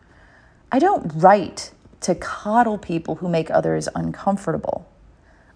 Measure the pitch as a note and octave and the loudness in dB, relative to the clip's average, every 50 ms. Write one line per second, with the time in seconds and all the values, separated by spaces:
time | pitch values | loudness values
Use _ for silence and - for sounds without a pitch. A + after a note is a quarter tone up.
0 | _ _ _ _ - _ _ _ _ _ _ _ _ - - C4+ D#4 F#4+ G4+ D4+ | _ _ _ _ -20 _ _ _ _ _ _ _ _ -2 0 2 4 4 2 2
1 | - E3+ D3 D#3+ E3+ F#3 G3+ G#3 D#3 - - - - - - _ _ - _ - | -2 -4 -2 4 6 8 8 8 4 -2 -8 -12 -14 -14 -16 _ _ -20 _ -8
2 | - - F3 - - - - - - G#3 G#3+ A#3+ A#3+ A3+ G#3 G3 - - F3 E3 | -2 -2 -2 -2 -2 -10 -10 -8 -4 0 2 2 4 2 0 -6 -6 -6 -6 -6
3 | E3 - D#3 D#3 F3+ F3+ E3+ D#3+ D#3+ - - - D#3+ D#3+ D#3+ D#3 D#3 - - E3+ | -4 -4 -6 -6 -4 -2 0 -2 0 2 0 0 2 2 -2 -2 -4 -6 -6 -6
4 | E3 E3 D#3+ - - G3 G3 - - E3+ D#3 D3+ - - - - - - _ _ | -6 -6 -6 -4 -2 -2 -2 -2 -2 -4 -4 -4 -4 -6 -6 -6 -8 -16 _ _
5 | - - - _ _ _ _ _ _ _ _ | -20 -20 -20 _ _ _ _ _ _ _ _